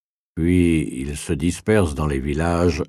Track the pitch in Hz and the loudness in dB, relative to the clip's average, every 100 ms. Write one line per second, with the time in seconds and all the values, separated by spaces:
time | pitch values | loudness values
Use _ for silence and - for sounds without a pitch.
0 | _ _ _ - 85 90 87 80 62 64 | _ _ _ -2 2 4 4 2 0 -6
1 | 69 73 - 78 85 - - 107 95 71 | -8 -8 -6 -2 -2 -2 0 2 2 -2
2 | 76 67 69 71 85 85 87 78 | -2 -2 -2 -2 0 2 2 0